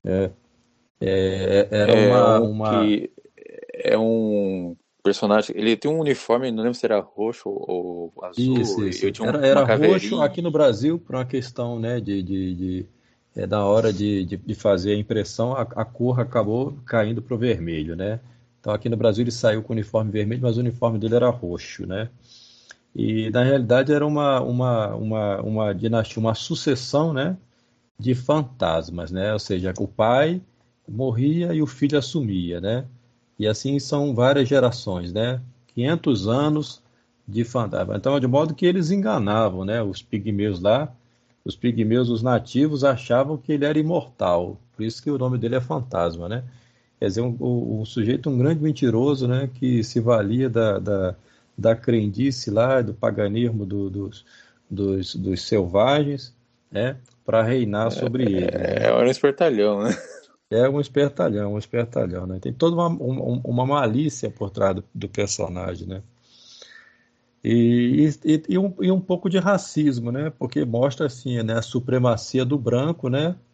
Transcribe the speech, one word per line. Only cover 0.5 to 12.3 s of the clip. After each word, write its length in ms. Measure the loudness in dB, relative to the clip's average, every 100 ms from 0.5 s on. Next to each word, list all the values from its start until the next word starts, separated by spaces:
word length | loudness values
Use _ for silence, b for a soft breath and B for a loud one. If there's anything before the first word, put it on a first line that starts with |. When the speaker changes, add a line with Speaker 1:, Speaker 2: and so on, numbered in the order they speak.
| _ _ _ _ _
Speaker 1:
é, 640 | -2 2 0 0 2 2 2
era 200 | 2 4
Speaker 2:
É 160 | 6 6
Speaker 1:
uma, 300 | 6 6 4
Speaker 2:
um 120 | 2
Speaker 1:
uma 340 | 0 0 2
Speaker 2:
que 260 | 2 0 -2 -14 -20 _ -20 -18 -16
é 240 | -6 0 2
um 760 | 2 2 0 0 0 -4 -8 -12 _ _
personagem, 520 | 0 2 2 2 2 -2
ele 180 | 0 2
tem 140 | 0
um 80 | 0
uniforme, 500 | 0 -2 0 0 0
não 120 | -2
lembro 140 | -2 -2
se 80 |
era 140 | 0 0
roxo 500 | -2 -6 -6 -4 -8
ou 600 | -8 -4 -4 -4 -8 -10 -12
azul, 340 | -10 -2 2 2
Speaker 1:
Isso, 240 | 2 0
Speaker 2:
e 40 | -2
Speaker 1:
isso. 160 | -2
Speaker 2:
eu 60 | -2
tinha 140 | -2 -2
um, 20 |
Speaker 1:
Era, 80 | 2
Speaker 2:
uma 80 | 6
Speaker 1:
era 120 | 6
roxo 80 | 6
Speaker 2:
caveirinha. 560 | 6 6 4 2 0
Speaker 1:
aqui 180 | 0 0
no 80 | 0
Brasil, 460 | 4 4 4 0 -2
por 180 | -4
uma 100 | -6
questão, 540 | -4 -6 -6 -6 -6 -4
né, 200 | -4 -4
de, 240 | -2 -4
de, 320 | -2